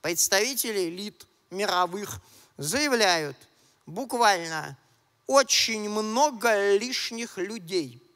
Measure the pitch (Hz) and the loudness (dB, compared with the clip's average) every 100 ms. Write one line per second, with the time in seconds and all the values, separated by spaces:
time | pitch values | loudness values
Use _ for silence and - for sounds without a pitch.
0 | 160 170 - 196 240 262 240 202 170 180 | -2 0 2 2 2 -2 -2 -2 -2 -4
1 | 208 _ - _ _ 185 202 180 180 190 | -10 _ -20 _ _ -4 0 2 0 -2
2 | 202 101 _ - _ - 147 247 294 240 | -8 -12 _ -20 _ -10 -4 0 2 4
3 | 202 170 147 135 - _ _ _ - 170 | 4 2 -2 -10 -20 _ _ _ -12 -10
4 | 254 247 220 185 165 160 147 139 _ _ | -6 4 4 4 -2 -6 -8 -14 _ _
5 | _ _ - 269 269 - - 220 208 214 | _ _ 4 4 4 2 2 -2 -2 -4
6 | 214 226 302 233 233 208 202 202 247 254 | -2 2 2 2 2 4 4 2 2 -6
7 | - 233 233 - 190 226 165 185 135 120 | -6 -8 -10 -8 -8 -8 -4 -4 -4 -12
8 | _ | _